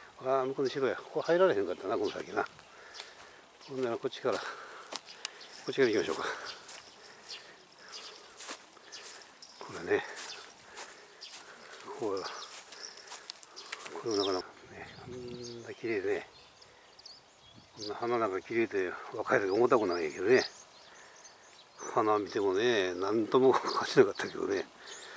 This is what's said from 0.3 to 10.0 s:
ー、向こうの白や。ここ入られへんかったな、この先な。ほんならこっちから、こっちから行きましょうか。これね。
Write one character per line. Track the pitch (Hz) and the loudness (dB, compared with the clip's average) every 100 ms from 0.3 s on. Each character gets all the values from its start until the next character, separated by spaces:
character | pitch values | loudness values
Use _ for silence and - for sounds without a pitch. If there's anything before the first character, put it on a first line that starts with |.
| 135 | 2
ー、 | 131 | 2
向 | 135 | 0
こ | |
う | |
の | 131 | -2
白 | 147 131 | 2 2
や。 | - | 0
こ | - | -4
こ | 156 | -4
入 | 147 170 | 2 6
ら | 185 | 6
れ | 101 | 6
へ | |
ん | 92 | 2
か | |
っ | 87 | -2
た | 95 | -2
な、 | 113 | 0
こ | |
の | 98 | 0
先 | 85 78 | -2 -4
な。 | 107 - - - - - - - - - - - - - | -4 -4 -8 -20 -20 -18 -16 -16 -18 -20 -20 -20 -20 -10
ほ | 131 | -2
ん | |
な | 127 | -2
ら | 113 | 0
こ | 135 | -4
っ | |
ち | - | -2
か | 127 | 0
ら、 | 98 | 0
こ | - - - - - - - - - - - - - | -2 -10 -14 -16 -12 -12 -12 -10 -10 -12 -18 -12 -4
っ | |
ち | 139 | 4
か | |
ら | 127 | 4
行 | |
き | 104 | 4
ま | |
し | 85 | 2
ょ | |
う | 73 | -2
か。 | - - - - - - - - - - - - - - - - - - - - - - - - - - - - - - - - - - | -4 -6 -8 -12 -14 -16 -18 -20 -20 -20 -16 -16 -16 -20 -20 -20 -18 -14 -14 -16 -18 -14 -12 -14 -16 -20 -18 -16 -14 -16 -18 -20 -20 -16
こ | - 92 | -12 -8
れ | 87 | 0
ね。 | 101 | 2